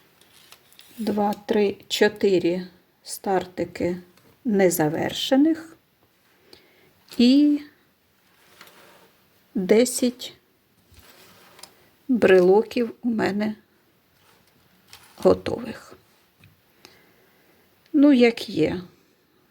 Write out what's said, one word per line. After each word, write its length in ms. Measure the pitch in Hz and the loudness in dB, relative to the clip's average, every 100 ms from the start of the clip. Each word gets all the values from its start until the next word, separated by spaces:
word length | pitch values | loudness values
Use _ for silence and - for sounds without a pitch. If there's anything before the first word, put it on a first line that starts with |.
| _ _ _ _ - - _ _ - - | _ _ _ _ -20 -20 _ _ -20 -12
два, 360 | 214 208 208 | -6 -4 -4
три, 420 | 202 - 220 202 202 - | -4 -4 -2 -2 -4 -8
чотири 800 | - 208 214 208 180 170 180 185 _ _ _ | 0 0 0 0 0 -2 -4 -10 _ _ _
стартики 960 | - - 208 185 180 - 170 - 175 180 - _ _ _ 262 | -18 -12 -4 -4 -4 -10 -10 -6 -6 -6 -12 _ _ _ -4
незавершених 1300 | 196 190 165 151 156 - - - 269 302 311 - - _ _ _ _ _ _ _ - _ _ _ _ _ - | 2 2 2 -2 -2 -6 -6 0 2 2 0 -8 -20 _ _ _ _ _ _ _ -20 _ _ _ _ _ 0
і 440 | 240 277 294 294 - _ _ _ _ _ _ _ _ - - _ - _ _ _ _ _ _ - | 4 4 4 0 -6 _ _ _ _ _ _ _ _ -20 -20 _ -20 _ _ _ _ _ _ -4
десять 760 | 180 214 247 - 247 240 - - _ _ _ _ _ _ - - - _ _ _ - _ _ _ - | 2 2 2 -2 -4 -4 -14 -20 _ _ _ _ _ _ -20 -20 -20 _ _ _ -20 _ _ _ -4
брелоків 880 | 247 190 185 180 196 226 - 233 - | 0 4 6 6 4 2 -4 -6 -6
у 80 | 240 | -6
мене 460 | 220 190 202 214 214 _ _ _ _ _ _ _ _ _ _ _ _ _ - _ - | -4 -4 -4 -6 -8 _ _ _ _ _ _ _ _ _ _ _ _ _ -20 _ -2
готових. 800 | 185 - - - - - - - _ _ _ _ _ _ _ _ - _ _ _ _ _ _ _ _ _ _ | 0 0 -2 -10 -10 -18 -20 -20 _ _ _ _ _ _ _ _ -20 _ _ _ _ _ _ _ _ _ _
Ну, 200 | 302 285 | 2 4
як 360 | 262 240 233 - | 6 4 2 -6
є. 320 | 185 156 180 180 _ _ _ _ _ _ | -2 -2 -4 -12 _ _ _ _ _ _